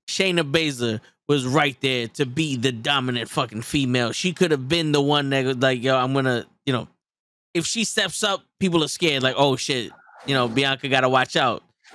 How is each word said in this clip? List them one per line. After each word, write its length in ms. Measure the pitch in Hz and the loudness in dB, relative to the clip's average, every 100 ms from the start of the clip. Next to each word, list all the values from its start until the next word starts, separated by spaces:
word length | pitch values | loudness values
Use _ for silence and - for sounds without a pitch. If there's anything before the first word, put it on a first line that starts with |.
| - | -10
Shayna 400 | - 190 175 147 | -2 0 0 0
Baszler 500 | 156 160 127 120 107 - _ - | 0 0 -2 -2 -2 -6 _ -2
was 180 | 147 127 | 0 2
right 340 | 143 147 127 | 2 0 0
there 260 | 135 127 113 | -2 -2 -4
to 160 | - 135 | -4 -4
be 300 | 135 156 127 | 0 -2 0
the 140 | 127 | -2
dominant 580 | 117 143 143 127 120 113 | -2 -2 -2 0 -4 -4
fucking 320 | 156 123 107 | -4 -4 -6
female. 500 | 113 147 131 127 117 | -4 -2 0 0 0
She 220 | - 180 | -2 -4
could 180 | 160 175 | 0 2
have 160 | 143 127 | 2 0
been 240 | 170 156 | -2 2
the 100 | 147 | 2
one 280 | 143 147 139 | 4 2 2
that 160 | 135 131 | 0 0
was 120 | 127 | 2
like, 240 | 131 127 | 2 2
"Yo, 140 | 127 131 | 0 0
I'm 180 | 127 | 2
gonna," 320 | 135 131 120 - _ - | 0 2 0 -4 _ -4
you 80 | |
know, 140 | 127 - _ _ _ _ _ _ | -4 -4 _ _ _ _ _ _
if 120 | 175 165 | -4 -4
she 180 | 233 208 | -2 -2
steps 380 | - 196 - | -2 -4 -2
up, 200 | 208 190 _ - | -2 -4 _ -4
people 240 | 190 170 | 0 2
are 40 | 147 | 0
scared. 340 | - 170 139 | 0 0 2
Like, 120 | 131 120 | 0 2
"Oh, 180 | 143 127 | 2 2
shit, 360 | - 131 101 - _ - 131 | -2 -4 -4 -12 _ -18 -2
you 80 | |
know, 140 | 139 120 | 0 2
Bianca 400 | 113 139 135 139 | 2 0 -2 0
gotta 180 | 131 127 | 2 4
watch 260 | 131 127 165 | 2 2 0
out." 260 | 135 104 _ _ _ | 0 0 _ _ _